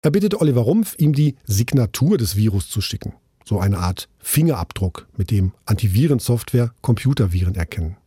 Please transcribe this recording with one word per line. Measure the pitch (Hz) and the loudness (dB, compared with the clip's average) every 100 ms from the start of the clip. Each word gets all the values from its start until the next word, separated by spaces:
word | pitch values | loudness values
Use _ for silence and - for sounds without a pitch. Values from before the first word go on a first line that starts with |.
Er | 156 | 2
bittet | 175 202 196 | 2 0 2
Oliver | 156 123 | 2 2
Rumpf, | 117 196 220 - | 2 2 0 0
ihm | 151 | 0
die | 143 151 - - | 2 0 -2 -2
Signatur | 101 120 139 110 - 143 208 | 0 2 0 0 0 0 2
des | 104 98 | 0 0
Virus | 107 98 - | 0 0 -4
zu | - | -6
schicken. | - - - - _ _ - | -6 -8 -12 -16 _ _ -6
So | 101 | -2
eine | 98 92 | 0 0
Art | 90 87 - _ | -2 -6 -10 _
Fingerabdruck, | - - 165 120 85 - 92 - - - | -2 2 2 0 -6 -4 -4 -4 -14 -6
mit | 92 | -2
dem | 104 92 - - | 0 0 -2 -4
Antivirensoftware | 107 107 95 156 131 - 120 - 123 120 _ | 0 2 2 2 2 0 -2 0 0 0 _
Computerviren | - 113 131 139 104 87 90 90 | -2 0 0 0 0 2 0 -2
erkennen. | 82 - 80 92 | -6 -6 -6 -8